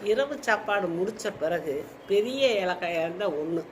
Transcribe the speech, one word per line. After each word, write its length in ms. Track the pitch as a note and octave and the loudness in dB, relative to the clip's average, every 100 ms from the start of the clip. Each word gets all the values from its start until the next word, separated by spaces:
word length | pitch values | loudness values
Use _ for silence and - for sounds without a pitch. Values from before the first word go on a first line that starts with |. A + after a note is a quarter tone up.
இரவு 340 | G3+ A3 C#4 D4 | 2 2 2 -2
சாப்பாடு 480 | - G#3+ - G3+ F#3 | 0 0 2 0 0
முடிச்ச 440 | E3+ F#3+ G#3+ G#3+ - | 0 -2 -2 -6 -2
பிறகு 460 | D#3 E3+ D3+ C#3 - - - | 0 0 -2 -4 -6 -12 2
பெரிய 400 | G3+ A3 C4+ C4 | 2 4 2 2
ஏலக்காயா 540 | G#3+ F#3 F3+ F3 E3+ | 4 2 0 0 0
இருந்தா 260 | E3 F3 G3+ | -2 0 -2
ஒண்ணு, 320 | D3 D#3 E3+ E3 | -2 -2 -4 -4